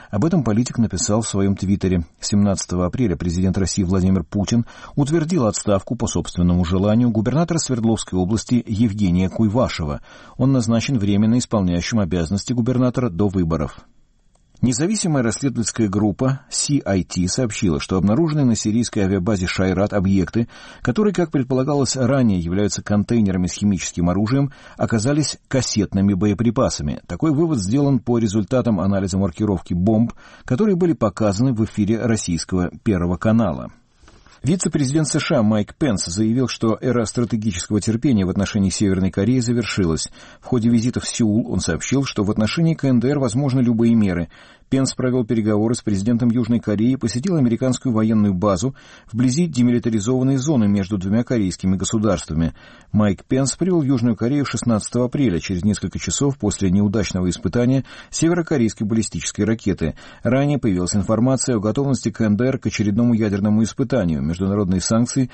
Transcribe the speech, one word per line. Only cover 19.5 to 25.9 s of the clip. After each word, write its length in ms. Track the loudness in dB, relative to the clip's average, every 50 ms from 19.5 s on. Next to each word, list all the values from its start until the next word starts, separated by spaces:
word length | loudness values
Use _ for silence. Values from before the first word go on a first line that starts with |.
| -2 0 0 0 2 2 0 0
объекты, 560 | 0 0 0 2 2 2 2 0 0 -2 -4 -4 -6 -14 -20 -20 -16 -6 -4
которые, 320 | -2 0 2 0 0 2
как 160 | 0 -2 0
предполагалось 640 | 0 -2 -2 0 0 -2 0 0 0 0 0 0 0
ранее, 440 | 0 0 0 2 2 2 2 2 0
являются 440 | 0 -2 -2 0 0 -2 -2 -4 -4
контейнерами 640 | -2 0 0 0 2 2 2 2 2 2 0 -2 -2
с 60 | -2
химическим 540 | -2 0 0 0 0 -2 -6 -4 -2 0 0
оружием, 400 | 0 0 0 0 0 0 0 -2 -4 -10 -20 -20 -8 -6
оказались 640 | -4 -2 0 0 0 0 0 0 -2 -2 -6 -10 _ _
кассетными 640 | -2 -2 -2 0 0 0 0 0